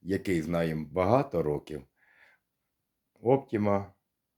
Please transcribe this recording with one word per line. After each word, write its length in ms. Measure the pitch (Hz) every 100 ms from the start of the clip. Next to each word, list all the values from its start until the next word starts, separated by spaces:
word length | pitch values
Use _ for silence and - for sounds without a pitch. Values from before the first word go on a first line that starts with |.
який 400 | 82 95 101 87
знаємо 440 | 78 85 85 78 76
багато 520 | 80 92 123 143 87
років. 400 | 76 73 - 76 67 _ _ _ _ _ _ _ _ _ _ _ _
Optima 800 | _ 110 135 135 110 104 101 101 - _ _ _